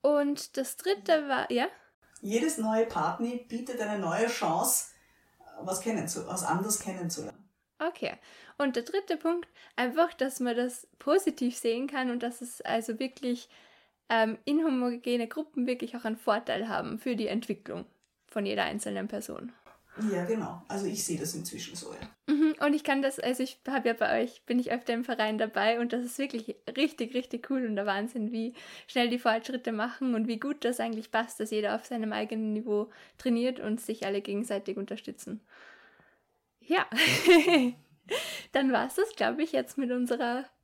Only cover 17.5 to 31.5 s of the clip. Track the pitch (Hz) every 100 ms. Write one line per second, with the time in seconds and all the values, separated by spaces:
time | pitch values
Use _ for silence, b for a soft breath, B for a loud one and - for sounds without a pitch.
17.5 | 196 - 175 - _ _ _ _ 214 196
18.5 | 208 185 214 214 196 202 208 - - 247
19.5 | - - - _ - 214 180 175 226 170
20.5 | 175 - 202 196 208 - 156 156 156 170
21.5 | - - - - - - _ - 294 311
22.5 | 302 294 294 302 277 277 269 247 254 262
23.5 | - - 269 233 233 214 226 247 - -
24.5 | 247 247 247 240 233 247 233 214 214 220
25.5 | 214 214 233 240 240 247 - 277 233 220
26.5 | - - 254 302 - 233 254 247 240 -
27.5 | 269 240 202 202 196 226 240 214 226 226
28.5 | 240 B B - 254 240 240 240 226 233
29.5 | 262 247 220 240 - 262 226 226 226 277
30.5 | 294 - 247 233 220 220 226 233 - 220